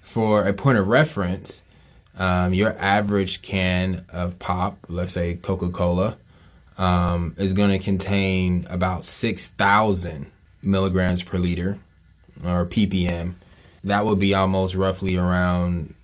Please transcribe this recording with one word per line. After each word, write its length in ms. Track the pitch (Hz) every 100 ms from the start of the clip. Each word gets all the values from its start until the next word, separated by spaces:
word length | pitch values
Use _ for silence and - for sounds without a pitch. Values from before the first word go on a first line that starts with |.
For 460 | - - 110 107 95
a 60 |
point 240 | 98 139 120
of 100 | 95
reference, 760 | 123 151 - 90 90 - - _ - - - _ -
um, 360 | 92 90 90
your 240 | 92 107 -
average 640 | 98 104 104 101 95 -
can 640 | - 95 92 90 92 90 -
of 280 | 87 90 87
pop, 400 | - 87 92 - -
let's 260 | 87 90
say 220 | - 85 85
Coca-Cola, 840 | - 92 90 87 90 90 104 117 _ - - - - -
um, 560 | 92 90 87 87 85 -
is 160 | 98
gonna 260 | 95 101 98
contain 880 | 98 95 98 101 95 92 90 90 78
about 340 | 90 92 90
six 440 | - - 117 104 -
thousand 840 | - 98 104 110 95 87 78 69 _ _ _
milligrams 640 | 95 95 95 92 92 90
per 140 | - 92
liter, 420 | 90 85 90 98 - _ _ _ - - 87
or 200 | 90 87
P 200 | - 101
P 220 | 98 87
M. 320 | 85 87 90 - - - -
That 200 | 98 101
would 140 | 107 101
be 160 | 98
almost 400 | 98 95 95 95
roughly 420 | 92 95 92 95 92
around 760 | 90 90 90 90 87 87 78 -